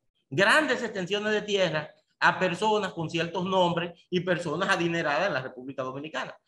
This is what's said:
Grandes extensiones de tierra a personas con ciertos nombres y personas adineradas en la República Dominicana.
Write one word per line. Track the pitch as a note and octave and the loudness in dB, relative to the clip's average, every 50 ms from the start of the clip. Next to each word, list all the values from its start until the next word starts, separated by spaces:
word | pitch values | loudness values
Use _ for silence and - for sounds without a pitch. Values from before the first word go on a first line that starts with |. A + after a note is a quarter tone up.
| _ _ _ _ _ _ | _ _ _ _ _ _
Grandes | C3+ D3+ G3 A3 B3+ D#4 D#4 C4 B3 G#3+ | 0 2 4 6 6 4 4 2 0 -2
extensiones | A#3+ - - G3 F3+ D#3+ G3+ G#3 G#3+ G#3+ | -4 -6 -6 -6 -4 -4 -4 -2 0 0
de | G#3+ G#3 | 0 -2
tierra | - G#3 G3 G3 F#3 E3 D3+ D3+ D3 - - _ _ _ _ _ D3+ | 0 0 0 2 2 2 0 -2 -4 -6 -12 _ _ _ _ _ 2
a | E3+ F3 E3+ | 2 4 4
personas | F#3 F#3 F3 F3+ G#3+ A3 G#3+ G#3+ G3 F3+ | 0 0 0 0 0 2 2 2 0 -2
con | - E3+ D#3+ D3 | -4 -6 -6 -4
ciertos | E3 E3 E3 E3+ E3+ F#3+ F3 | -2 -2 -2 -2 -2 -4 -2
nombres | F#3+ F#3+ F#3+ F3+ E3+ E3 E3 F3 F3 - - _ _ | 2 4 4 4 4 2 0 -2 -4 -8 -14 _ _
y | F3+ F#3 | -2 0
personas | E3 F#3 F3 D3 - D#3 D3+ F3 F#3+ G3 | 0 0 0 0 0 -4 -2 -2 0 0
adineradas | F#3+ E3+ F3 E3 E3+ E3+ D#3+ D3+ C#3+ D#3 F#3 | 2 2 2 0 0 0 0 0 0 0 0
en | G3+ D3+ | 0 -2
la | C3 | -4
República | B2+ B2+ - B2 B2+ C#3 C3 - | -4 -6 -10 -12 -12 -10 -8 -6
Dominicana. | C3 C3 C3 C#3+ D3+ D#3 - C4 A3+ F#3 - - _ | -8 -6 -8 -10 -12 -8 -8 -8 -8 -8 -12 -18 _